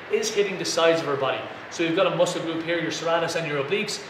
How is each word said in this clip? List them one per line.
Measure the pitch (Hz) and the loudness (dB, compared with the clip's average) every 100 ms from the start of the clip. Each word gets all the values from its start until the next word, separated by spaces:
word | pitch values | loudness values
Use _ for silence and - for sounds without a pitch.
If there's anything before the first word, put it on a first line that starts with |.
| - | -2
is | 220 220 | -2 2
hitting | 208 190 180 | 2 0 0
the | 165 | -2
sides | 170 165 165 | 4 4 4
of | 143 | 2
our | 135 | 0
body. | 131 131 - - - | 0 -2 -6 -12 -12
So | - | -2
you've | 165 165 | 0 4
got | 175 | 2
a | 160 | 4
muscle | 175 165 | 2 0
group | 165 165 | -4 -4
here, | 165 170 | -2 -2
your | 160 | -2
serratus | - 165 170 165 170 | -2 0 0 0 -2
and | 156 | -2
your | 147 | -2
obliques, | 139 208 208 - | 0 -2 -2 -8